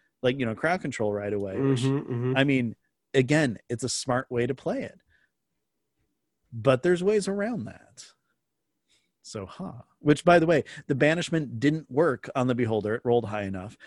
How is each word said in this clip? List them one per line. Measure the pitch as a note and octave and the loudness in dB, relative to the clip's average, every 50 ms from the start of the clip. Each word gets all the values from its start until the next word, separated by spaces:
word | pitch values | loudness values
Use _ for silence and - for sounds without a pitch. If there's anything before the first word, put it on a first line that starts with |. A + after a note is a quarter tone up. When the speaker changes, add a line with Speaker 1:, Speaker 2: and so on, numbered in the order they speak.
| _ _ _ _ | _ _ _ _
Speaker 1:
like, | - B2 B2+ C#3 | -2 -2 0 0
you | B2+ | -2
know, | A2+ A2 | -4 -2
crowd | G2+ - D#3+ F3+ F#3 | -2 0 0 0 0
control | - D3+ A#2+ - A2 G#2 | -2 -6 -4 -2 0 0
right | G#2 G2+ G2+ G#2 G#2 | 0 -2 -2 -2 -4
away, | G2+ G2 F#2+ F#2+ A#2+ | -4 -4 -4 -4 -2
which, | C3+ C#3 C3+ A#2+ | 0 0 0 2
Speaker 2:
Mm-hmm, | B2 C3+ C3+ C#3+ - - B2+ | 0 0 0 -2 -2 -4 -4
mm-hmm. | A#2 A#2+ B2+ B2+ C3 | -4 -2 0 2 2
Speaker 1:
I | C3+ | 2
mean, | C#3+ C#3 C3 A#2+ A2+ G2+ - _ _ _ _ _ _ - | 4 2 2 0 -2 -4 -8 _ _ _ _ _ _ 2
again, | C#3 C3 A#2+ D3 D#3 D#3 B2+ G2+ - - _ | 2 2 4 2 2 2 0 -2 -6 -6 _
it's | A#2+ A#2 - | -6 -6 -4
a | A#2+ | -6
smart | - - - - A#2+ B2+ C3+ - | -6 -6 -4 -2 -2 -2 -2 -2
way | B2 A#2+ A#2+ B2 | -2 -2 -2 -2
to | C#3+ | -2
play | - - E3 A3+ C#4 - | -4 -4 -6 -4 -4 -6
it. | - - - _ _ _ _ _ _ _ _ _ _ _ _ _ _ _ _ _ _ _ _ _ _ _ _ _ _ _ _ _ _ B2 | -8 -12 -16 _ _ _ _ _ _ _ _ _ _ _ _ _ _ _ _ _ _ _ _ _ _ _ _ _ _ _ _ _ _ -12
But | A#2 G#2+ C3+ C3 B2+ - | -2 2 2 2 4 4
there's | F3 F3+ E3+ F3+ | 2 2 2 2
ways | G3+ G#3+ G#3 F#3+ G3 | 0 0 0 0 -2
around | G3 G3+ G3+ A3+ B3 F#3 G#2+ | -4 -4 -4 -4 -4 -6 -8
that. | A2 - - - _ _ - - - _ _ _ _ _ _ _ _ _ _ _ _ _ _ _ _ _ _ _ _ _ _ | -10 -12 -16 -20 _ _ -20 -20 -20 _ _ _ _ _ _ _ _ _ _ _ _ _ _ _ _ _ _ _ _ _ _
So, | _ - - G#2+ F#2+ | _ -14 -12 -12 -12
huh. | F#2+ - - F#3+ F3 - A#2+ - - _ _ | -12 -12 -12 -12 -12 -12 -14 -18 -20 _ _
Which, | - D3 D3 - - | 2 4 4 4 6
by | F3+ F3 F3 | 6 6 8
the | D#3+ | 6
way, | E3 E3 C#3+ - - - - - - | 6 4 2 0 -2 -8 -16 -4 -4
the | C#3+ | 0
banishment | B2 D3 D3 D#3+ E3+ D#3 - E3+ E3 D3 A#2 A#2 A2 | 2 4 2 2 2 -2 -2 -2 -2 -2 -2 -4 0
didn't | A#2 D3 D#3 D#3+ C#3+ - | 0 2 2 0 -4 -4
work | B2 C#3 E3+ D#3+ B2 - - - - | -2 0 2 2 0 -2 -6 -6 -2
on | C3+ B2 B2+ | 0 0 0
the | B2 | 2
Beholder. | A#2+ B2 A2 A2 G#2+ G2 G#2 A2 | 0 0 0 0 0 0 -2 -4
It | - - | -2 0
rolled | B2 A#2+ A#2+ A#2 | 0 2 2 0
high | G#2+ G#2+ G#2 G2+ | -2 -4 -6 -6
enough. | F#2+ G2 F#2 F#2 A#2+ - - - | -6 -6 -8 -10 -12 -14 -18 -20